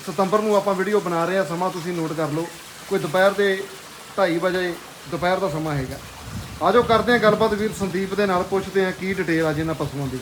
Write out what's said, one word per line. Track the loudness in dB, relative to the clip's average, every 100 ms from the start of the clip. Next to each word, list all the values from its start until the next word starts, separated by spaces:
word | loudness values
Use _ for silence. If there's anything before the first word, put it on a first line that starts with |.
| -8
ਸਤੰਬਰ | -2 2 2
ਨੂੰ | 4 2
ਆਪਾਂ | 2 0
ਵੀਡੀਓ | 2 2
ਬਣਾ | 2 0 2
ਰਹੇ | 0
ਹਾਂ, | 0
ਸਮਾਂ | 0 -2
ਤੁਸੀਂ | -2 -4
ਨੋਟ | -2 -2
ਕਰ | -2 -2
ਲਓ, | -2 -4 -8 -18 -14 -2
ਕੋਈ | -2
ਦੁਪਹਿਰ | 2 4 4
ਦੇ | 4 2 0 -4 -12 -16 -18 -8 0
ਢਾਈ | 2 2
ਵਜੇ | 0 0 -2 -4 -12 -16 -8
ਦੁਪਹਿਰ | -2 0 2
ਦਾ | 0
ਸਮਾਂ | -2 -2 -2
ਹੈਗਾ। | -4 -8 -12 -14 -12 -10 -10 -2
ਆ | 4
ਜਾਓ | 4
ਕਰਦੇ | 4 4 4
ਹਾਂ | 4
ਗੱਲਬਾਤ | 6 4 4
ਵੀਰ | 2 -2 -2
ਸੰਦੀਪ | -2 -2 -2
ਦੇ | 0 2
ਨਾਲ, | 2
ਪੁੱਛਦੇ | 0 -2 0 0 0
ਹਾਂ |
ਕੀ | -2 -4
ਡਿਟੇਲ | -2 0 2 2
ਆ |
ਜੀ | 0
ਇਹਨਾਂ | -2 -2
ਪਸ਼ੂਆਂ | -4 -4 -4
ਦੀ। | -6